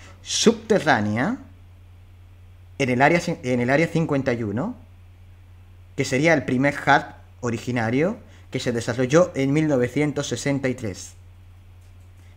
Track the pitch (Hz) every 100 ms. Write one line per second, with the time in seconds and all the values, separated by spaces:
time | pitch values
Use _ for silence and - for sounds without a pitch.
0 | - - - - - - - 202 151 120
1 | 104 110 165 262 - - - - - -
2 | - - - - - - - - 127 123
3 | 147 170 175 156 123 123 120 147 165 165
4 | 156 139 127 120 107 107 202 - - -
5 | - - - - - - - - - -
6 | 135 131 160 151 - 127 143 139 - 143
7 | - - - - 120 113 - 123 113 127
8 | 180 240 - - - 131 131 117 123 117
9 | 127 156 180 135 135 151 156 131 120 139
10 | 147 139 139 - 143 139 135 123 107 90
11 | - - - - - - - - - -
12 | - - -